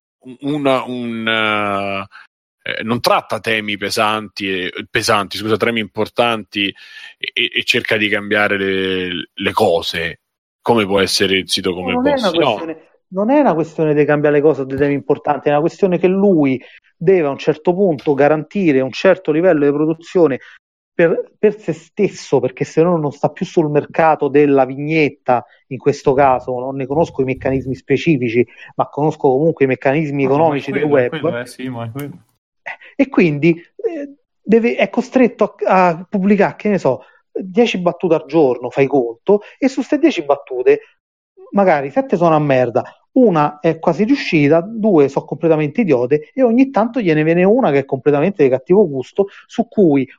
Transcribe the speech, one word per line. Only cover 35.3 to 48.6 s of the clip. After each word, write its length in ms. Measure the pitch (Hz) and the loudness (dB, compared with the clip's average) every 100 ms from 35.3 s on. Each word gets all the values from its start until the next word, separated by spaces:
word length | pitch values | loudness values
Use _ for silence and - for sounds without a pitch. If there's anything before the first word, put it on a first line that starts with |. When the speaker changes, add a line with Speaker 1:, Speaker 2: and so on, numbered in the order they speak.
| - 196 - | 2 -4 -2
Speaker 2:
a, 220 | 403 190 180 | 0 2 2
a 180 | 165 185 | 0 -4
pubblicare, 460 | 208 190 202 170 - | -2 2 2 2 -2
che 120 | 208 | -4
ne 100 | 196 | 0
so, 240 | 143 120 - _ _ | 0 -2 -6 _ _
dieci 460 | - 190 185 226 202 | -12 -4 0 0 0
battute 360 | 175 165 185 | -4 -2 0
al 120 | 156 - | -2 0
giorno, 420 | 156 143 120 123 | 2 2 0 -4
fai 180 | 139 139 | -2 0
conto, 540 | 143 117 113 - 202 - - | 0 -2 -4 0 0 0 -4
e 100 | 269 | -2
su 120 | - | -2
ste 180 | 254 302 | -2 0
dieci 240 | 302 196 | 0 0
battute 580 | 143 139 - 127 127 143 - _ _ _ _ _ - | -2 -2 -2 -2 2 2 -2 _ _ _ _ _ -6
magari 380 | 196 190 151 139 | 0 2 2 0
sette 260 | 190 269 185 | -4 -2 0
sono 200 | 170 156 | 2 2
a 20 | |
merda, 460 | 151 127 123 117 - - _ | 2 2 2 -2 -4 -10 _
una 460 | 262 233 165 147 - | 2 4 4 0 0
è 220 | 170 160 | -2 0
quasi 240 | - 170 | -2 0
riuscita, 560 | 214 277 - 160 143 165 | 0 0 0 2 4 2
due 480 | 185 226 214 165 139 | 0 -2 2 4 4
sono 160 | 147 | 0
completamente 560 | - 156 170 156 147 139 | -6 -4 0 0 0 -2
idiote 500 | 208 127 123 147 - | 0 0 2 -2 -2
e 100 | - | -2
ogni 260 | 254 233 269 | 2 2 2
tanto 300 | 196 226 254 | 0 -2 -2
gliene 240 | 190 151 | 0 2
viene 180 | 156 170 | 2 2
una 300 | 180 240 202 | 4 2 2
che 80 | 143 | 0
è 40 | |
completamente 600 | 135 135 151 143 170 202 | -2 -2 0 2 0 2
di 60 | 139 | 2
cattivo 360 | 127 | 2